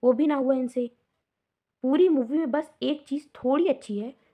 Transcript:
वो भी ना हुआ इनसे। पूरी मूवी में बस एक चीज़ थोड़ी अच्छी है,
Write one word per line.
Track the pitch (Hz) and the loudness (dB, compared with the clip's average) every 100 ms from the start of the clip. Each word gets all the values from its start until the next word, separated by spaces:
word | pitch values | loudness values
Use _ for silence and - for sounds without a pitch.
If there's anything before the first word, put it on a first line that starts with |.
वो | 247 | 2
भी | 240 302 | 2 2
ना | 285 | 0
हुआ | 262 262 | 0 0
इनसे। | 254 254 240 - _ _ _ _ _ _ _ _ | -2 -4 -6 -10 _ _ _ _ _ _ _ _
पूरी | 254 302 359 | 0 4 4
मूवी | 294 233 302 | 4 0 -2
में | 311 | -2
बस | 294 311 _ | -2 -4 _
एक | 254 294 - | -4 -4 -6
चीज़ | 285 - - | -8 -8 -6
थोड़ी | 247 285 359 | 0 2 2
अच्छी | 269 - 202 | -2 -6 -8
है, | 226 - _ | -8 -14 _